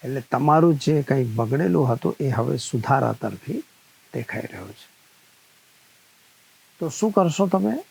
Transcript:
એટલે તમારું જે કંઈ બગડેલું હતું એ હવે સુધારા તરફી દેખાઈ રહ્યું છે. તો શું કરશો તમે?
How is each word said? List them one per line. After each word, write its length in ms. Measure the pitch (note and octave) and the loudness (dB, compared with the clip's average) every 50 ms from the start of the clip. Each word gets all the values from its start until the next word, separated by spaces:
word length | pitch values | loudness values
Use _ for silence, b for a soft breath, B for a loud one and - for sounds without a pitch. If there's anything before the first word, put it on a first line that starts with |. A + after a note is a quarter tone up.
| - | -8
એટલે 180 | B2+ C3 C#3 | -6 -8 -8
તમારું 580 | A#2+ _ - B2 C#3 D3 D3+ D#3+ D#3+ E3+ D#3+ C#3 | -4 _ -2 0 2 4 6 6 6 6 4 4
જે 220 | - - D3+ D3+ | 2 2 2 2
કંઈ 220 | C#3 - C3+ C3+ B2+ | 2 2 2 2 2
બગડેલું 680 | A#2 A2 A2+ A2+ G#2+ B2+ C#3+ E3+ F#3+ F3+ E3+ C#3+ B2+ A#2+ | 0 0 -2 0 0 0 0 2 2 4 4 4 2 2
હતું 220 | - - - - - | 0 0 -4 -2 -2
એ 100 | - C3+ | -2 -2
હવે 280 | B2 G#2+ A#2 B2+ C#3 B2+ | 0 0 0 0 -2 -4
સુધારા 560 | - - - B2 G#2+ - C3+ C3+ C3 A#2 A2+ | -4 -4 -4 -4 0 2 2 2 2 0 -2
તરફી 500 | - - G#2+ G2 - - - - C4+ D#4+ _ _ _ _ _ _ _ _ _ - | -4 -8 -10 -10 -10 -10 -8 -8 -8 -8 _ _ _ _ _ _ _ _ _ -10
દેખાઈ 280 | B2 A#2+ - - - | -10 -10 -8 -8 -10
રહ્યું 320 | - - - F2+ F#2 F#2+ G#2+ | -10 -10 -12 -14 -16 -16 -18
છે. 140 | - - - _ _ _ _ _ _ _ _ _ _ _ _ _ _ _ _ _ _ _ _ _ _ _ _ _ _ _ _ _ _ _ _ _ _ _ _ _ _ | -20 -20 -20 _ _ _ _ _ _ _ _ _ _ _ _ _ _ _ _ _ _ _ _ _ _ _ _ _ _ _ _ _ _ _ _ _ _ _ _ _ _
તો 100 | F3 D#3+ | -8 -8
શું 220 | C3+ - - A3 | -4 -2 -2 -2
કરશો 360 | G3+ G#3 F#3 E3+ D#3 - G3 F#3 | 0 0 -2 -2 0 0 -2 0
તમે? 280 | F3+ F#3+ F#3+ G#3 A3+ D4 F#4+ _ | 0 0 0 0 -2 -4 -8 _